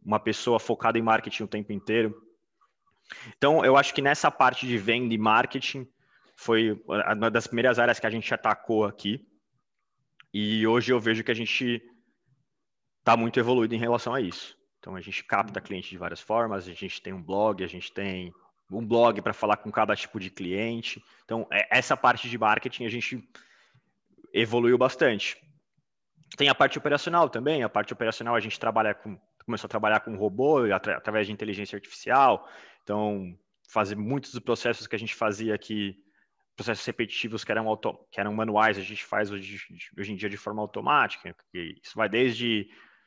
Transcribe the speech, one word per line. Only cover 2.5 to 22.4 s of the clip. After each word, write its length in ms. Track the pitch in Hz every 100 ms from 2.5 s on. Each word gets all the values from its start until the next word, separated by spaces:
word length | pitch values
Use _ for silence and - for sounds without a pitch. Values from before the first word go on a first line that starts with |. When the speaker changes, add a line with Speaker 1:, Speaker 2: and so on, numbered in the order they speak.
| _ _ _ _ _ - - - -
Speaker 1:
Então, 280 | 139 160
eu 120 | 127 139
acho 180 | 139
que 80 | -
nessa 300 | 139 147 151
parte 340 | - 127 127 127
de 100 | 117
venda 380 | 101 117 120
e 40 | 110
marketing 720 | 107 113 120 135 - 139 127 _ _ _ _
foi 480 | - - 113 113 104 -
a-, 260 | 101 -
uma 160 | 104 113
das 160 | 113 -
primeiras 320 | 117 127 120
áreas 220 | 120 113
que 60 | 113
a 40 |
gente 240 | 113 -
atacou 500 | 120 110 107 - 110
aqui. 400 | 101 - 104 107 _ _ _ _ _ _ _ _ _ _ _
E 320 | 101 107 110 110
hoje 260 | 120 117
eu 60 | 123
vejo 240 | 113 113
que 80 | 113
a 40 |
gente 460 | 113 110 - 123 117 - _ _ _ _ _ _ _ _ _ _ _
tá 120 | - 117
muito 220 | 117 123
evoluído 380 | 117 127 113 113
em 20 |
relação 340 | 117 117 117
a 80 | 131
isso. 380 | 95 - - - _ _
Então, 160 | - 92
a 40 |
gente 220 | 92 -
capta 380 | - 101 208 104
Speaker 2:
Uhum. 60 | -
Speaker 1:
cliente 240 | 95 -
de 60 | 92
várias 240 | 85 82
formas, 460 | - 113 113 98 90
a 60 |
gente 280 | 85 95 -
tem 120 | -
um 100 | 95
blog, 400 | 80 98 107 95
a 60 | 90
gente 240 | 90 -
tem 420 | 95 98 90 90 - _ _ -
um 120 | 101
blog 380 | 107 117 117 104
pra 100 | 107
falar 260 | - 107 104
com 120 | 107
cada 240 | 110 107
tipo 240 | 101 - 110
de 120 | 95
cliente. 720 | - 90 98 113 117 - 123 - _
Então, 220 | - 113 -
é, 260 | 98 - 127
essa 180 | - 135
parte 320 | 123 117 120
de 80 |
marketing 500 | 117